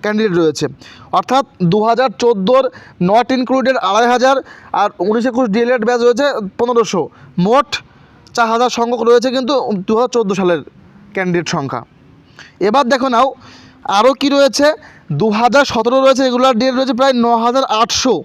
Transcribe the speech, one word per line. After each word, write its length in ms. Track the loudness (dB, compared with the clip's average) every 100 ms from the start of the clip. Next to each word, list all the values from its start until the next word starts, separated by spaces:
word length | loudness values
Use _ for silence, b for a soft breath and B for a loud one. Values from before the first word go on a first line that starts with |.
ক্যান্ডিডেট 320 | -4 -2 0 2
রয়েছে, 240 | 0 -2 -8 -8 B B B -4
অর্থাৎ 260 | 0 -2 -2 _ 0
দু 60 | 2 0
হাজার 220 | 0 -2 0
চোদ্দোর 420 | 0 0 2 2 0 B B B 2
not 200 | 2 2 -2
included 400 | 0 0 0 -2 0
আড়াই 180 | 0 2
হাজার 220 | 2 2 0 B B B -2
আর 80 | -2 -2 -2
উনিশ 160 | 0 0
একুশ 160 | 0 0
ডিএলএড 280 | 0 0 0 0
ব্যাচ 120 | 2 2
রয়েছে 200 | 2 -2 -2 -8 -4
পনেরোশো, 440 | -2 0 0 -2 -6 B B -4 2
মোট 220 | 0 0 -10 -12 b b b b -4
চার 120 | -2
হাজার 180 | 0 -2 -2
সংখ্যক 240 | -4 0 2
রয়েছে 200 | 2 2 -2
কিন্তু 180 | -2 -2 -2 -4 -2
দু 60 | 0
হাজার 140 | 0 -2
চোদ্দো 180 | -2 0
সালের 200 | 0 -2 -4 -20 -20 -20 -12
ক্যান্ডিডেট 320 | -6 -2 -4 -4
সংখ্যা। 260 | -6 -6 -8 -12 _ _ -20 B B B B 0
এবার 160 | 0 0
দেখো 160 | 0 0
নাও 120 | 2 0 -2 B B B B -4 2
আরও 120 | 2 2
কী 80 | 0 2
রয়েছে, 300 | 2 2 0 0 B B B -2
দু 60 | 0 2
হাজার 240 | 2 2 0
সতেরো 260 | -2 0 2
রয়েছে 180 | 2 2 0
রেগুলার 280 | 2 2 2
ডিএড 140 | 0 0
রয়েছে 160 | -2 0
প্রায় 160 | 0 2
ন 20 | 0 0
হাজার 200 | 0 0 -2 -2
আটশো 340 | -2 -2 -2 -2